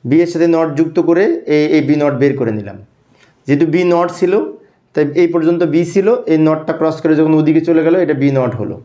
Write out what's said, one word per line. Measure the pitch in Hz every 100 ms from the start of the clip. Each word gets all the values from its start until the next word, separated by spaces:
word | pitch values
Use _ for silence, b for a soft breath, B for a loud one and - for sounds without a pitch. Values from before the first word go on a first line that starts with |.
| 127
b | 156
এর | 170
সাথে | 165 170 165
not | 165 143
যুক্ত | 160 160 170
করে | 170 214 339 - 151
এই, | 151 156
এই | 135
বি | 151
নট | 147 127
বের | 143 -
করে | 113 107
নিলাম। | 98 98 - _ _ b b b -
যেহেতু | 143 165
বি | 165 180
নট | 170 175 175
ছিল, | 180 202 208 - b b _
তাই | - 147 139
এই | 170
পর্যন্ত | 170 160 170 170
b | 156 170
ছিল, | 196 196 247 -
এই | 160 156
নটটা | 156 160 160
ক্রস | 160 156
করে | 165 156
যখন | 156 156
ওদিকে | 151 160 165
চলে | 160 160
গেল, | 180
এটা | 165 139
বি | 139 135
নট | 123 -
হলো। | - -